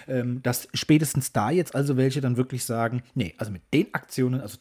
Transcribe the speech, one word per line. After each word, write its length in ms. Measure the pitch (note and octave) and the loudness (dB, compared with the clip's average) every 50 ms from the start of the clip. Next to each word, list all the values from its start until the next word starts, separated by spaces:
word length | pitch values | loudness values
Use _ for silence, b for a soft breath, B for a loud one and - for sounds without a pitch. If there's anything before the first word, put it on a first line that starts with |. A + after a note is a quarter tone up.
| B | B
ähm, 340 | - C3 B2 A#2+ B2 B2 C3 - | -4 -2 -2 0 -2 -4 -2 -2
dass 260 | B2 A#2+ - - - - | -2 -2 -2 -4 -8 -8
spätestens 600 | - - - D3+ D#3+ D#3 - - C#3 - - - | -2 2 4 4 4 4 2 -2 -2 -2 0 0
da 180 | A#2+ G#2 B2 | 0 0 2
jetzt 240 | E3+ F#3 D#3+ - - | 2 0 0 0 -2
also 220 | C3+ C#3 C#3+ C3 | -2 0 2 2
welche 240 | B2+ C3 C3+ C3 D3 | 2 2 2 2 0
dann 160 | C3 B2 A#2+ | 0 0 2
wirklich 280 | B2 B2+ - C3 B2 - | 0 0 -2 -4 -6 -6
sagen, 380 | - A2+ A#2 A#2 A2+ B2 B2 b b - | -4 -2 0 0 0 -2 -4 b b -4
nee, 200 | B2+ G2 E2 - | -4 -4 -4 -4
also 140 | - A2 G#2+ | -8 -8 -8
mit 100 | F#2+ F2 - _ - | -8 -10 -4 _ 2
den 200 | D3+ A3+ - - | 2 2 0 -2
Aktionen, 460 | - - - - C#3 B2+ B2+ B2+ B2+ | -8 -8 -6 -2 0 0 2 0 -2
also 180 | G2+ G#2 - - | -4 -8 -12 -14